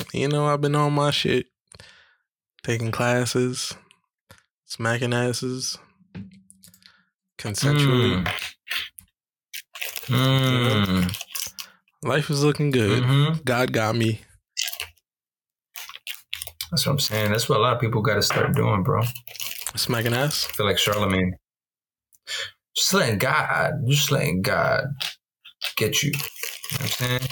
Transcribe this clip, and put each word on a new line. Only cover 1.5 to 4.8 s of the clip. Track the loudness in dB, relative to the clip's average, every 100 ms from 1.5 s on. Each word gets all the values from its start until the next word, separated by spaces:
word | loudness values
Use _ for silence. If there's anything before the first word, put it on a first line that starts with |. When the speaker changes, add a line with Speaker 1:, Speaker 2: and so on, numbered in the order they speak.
| _ _ -20 -20 -20 _ _ _ _ _ _
Speaker 1:
Taking | -4 -2 -2
classes, | 0 2 2 2 0 0 -2 -8 -10 -18 _ _ _ _ -20 _ _ -16
smacking | -6